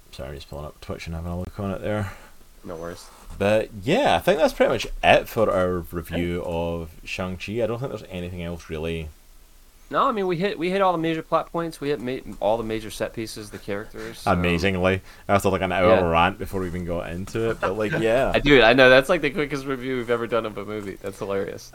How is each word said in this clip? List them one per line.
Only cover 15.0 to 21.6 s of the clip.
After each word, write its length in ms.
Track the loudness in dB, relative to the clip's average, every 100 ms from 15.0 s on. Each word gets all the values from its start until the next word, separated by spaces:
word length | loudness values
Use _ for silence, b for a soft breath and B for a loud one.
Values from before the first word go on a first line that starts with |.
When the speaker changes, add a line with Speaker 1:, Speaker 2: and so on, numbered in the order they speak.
| B B 0
Speaker 1:
after, 200 | 2 2
like, 140 | 2
an 100 | 0
hour 160 | 2 6
Speaker 2:
Yeah. 200 | 6 6
Speaker 1:
rant 280 | 4 4 2
before 220 | -6 -6
we 60 | -4
even 180 | -6 -4
got 240 | -4 -6
into 400 | -8 -6 -4 -2
it, 100 | -2
but, 180 | -4 -2
like, 140 | -2
Speaker 2:
<laughs> 60 | 0
Speaker 1:
yeah. 340 | 2 2 2 2
Speaker 2:
I, 40 |
dude, 200 | 6 8
I 120 | 8 8
know 160 | 8
that's, 180 | 8 6
like, 140 | 2
the 80 | 0
quickest 340 | -2 -4 -4 -6
review 320 | -6 -4 -4
we've 140 | 0
ever 160 | -2 0
done 180 | -2 -2
of 140 | -6
a 60 | -8
movie. 300 | -8 -8 -8
That's 180 | -10 -8
hilarious. 540 | -4 -2 -4 -8